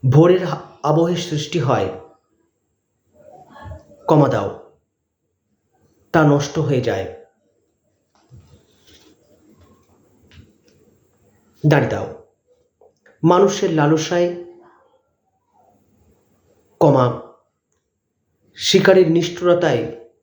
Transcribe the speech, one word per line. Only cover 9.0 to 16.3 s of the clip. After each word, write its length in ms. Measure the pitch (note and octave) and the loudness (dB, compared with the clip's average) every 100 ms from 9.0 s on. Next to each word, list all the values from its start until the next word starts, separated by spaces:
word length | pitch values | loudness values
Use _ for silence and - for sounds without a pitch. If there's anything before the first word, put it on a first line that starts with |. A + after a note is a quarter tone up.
| _ _ _ _ _ _ _ C6+ _ _ _ _ _ - - _ _ _ _ _ _ _ _ _ _ _ D3+ | _ _ _ _ _ _ _ _ _ _ _ _ _ -20 -20 _ _ _ _ _ _ _ _ _ _ _ 0
দাঁড়িয়ে 240 | D3+ A#2 | 2 0
দাও। 360 | G#2 F#2 - _ _ _ _ _ _ _ _ _ _ | -6 -10 -16 _ _ _ _ _ _ _ _ _ _
মানুষের 500 | D#3+ F3 G3 - F#3+ | 2 4 2 0 -4
লালসায়, 720 | D#3+ D3 D#3 D#3 F3 F3 - - - _ _ _ _ _ _ _ _ _ _ _ _ _ _ _ _ _ | 0 2 0 0 -2 -2 -4 -14 -20 _ _ _ _ _ _ _ _ _ _ _ _ _ _ _ _ _